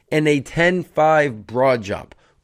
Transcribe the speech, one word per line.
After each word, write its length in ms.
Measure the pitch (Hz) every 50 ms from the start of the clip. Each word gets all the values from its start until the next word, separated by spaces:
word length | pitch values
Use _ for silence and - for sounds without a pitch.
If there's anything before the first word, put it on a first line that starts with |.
| _ _
and 160 | - 156 151
a 140 | 151 147 143
ten 420 | 127 - - 160 170 175 180 180 -
five 640 | - _ 156 156 156 156 156 147 143 117 107 101
broad 360 | - 107 123 131 135 127 120 101
jump. 320 | 95 104 82 - _ - _ _ _ _ _